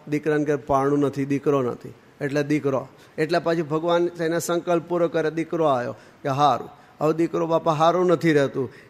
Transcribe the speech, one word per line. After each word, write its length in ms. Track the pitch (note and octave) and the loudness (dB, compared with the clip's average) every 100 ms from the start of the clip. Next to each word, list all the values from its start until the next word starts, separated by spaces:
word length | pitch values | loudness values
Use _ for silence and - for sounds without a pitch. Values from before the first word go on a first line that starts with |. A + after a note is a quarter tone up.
| - | -6
દીકરાને 360 | D3 D#3 D3+ | -4 0 0
ઘેર 120 | D3 C#3+ | 0 -2
પારણું 420 | - C#3 C3+ C#3+ | 0 0 2 2
નથી, 260 | C#3 C#3 | 0 -2
દીકરો 380 | C#3 C#3+ D3+ C#3 | -2 -2 0 0
નથી." 320 | B2 A#2+ B2 - - - | 0 -6 -14 -20 -20 -8
એટલે 220 | D3 D3 | -4 -2
દીકરો, 460 | C#3+ D3+ C#3 C3 C3+ - - - | -2 -2 0 -4 -6 -18 -14 -6
એટલે 200 | D#3 E3+ | -2 0
પછી 240 | D#3 E3+ | 0 -2
ભગવાન 460 | D3+ D#3 E3+ E3+ E3+ E3+ | -2 -2 0 2 0 -2
એને 180 | D#3+ E3 | -2 -2
સંકલ્પ 500 | E3 E3+ F3 E3+ E3+ | -2 -4 0 -2 0
પૂરો 200 | F3 E3 | 0 0
કરે, 220 | D#3+ D#3 | 0 -2
દીકરો 340 | D#3+ D#3+ E3+ | -4 -4 0
આવ્યો 280 | D#3 B2+ B2 | 2 2 -2
કે, 360 | A#2+ - - C#3 | -10 -18 -10 -4
"હારું, 420 | C3+ D3 A#2+ - - - - | 2 2 2 -4 -16 -18 -2
હવે 140 | D3+ | 0
દીકરો 320 | D#3+ E3 E3+ E3 | 2 0 0 0
બાપા 260 | E3 E3 | 0 0
હારું 340 | D3+ E3 E3+ F3+ | 2 4 4 2
નથી 260 | E3 E3 | 2 4
રહેતું, 400 | D3 C3+ C3+ A#2+ - - | 4 2 -2 -6 -8 -10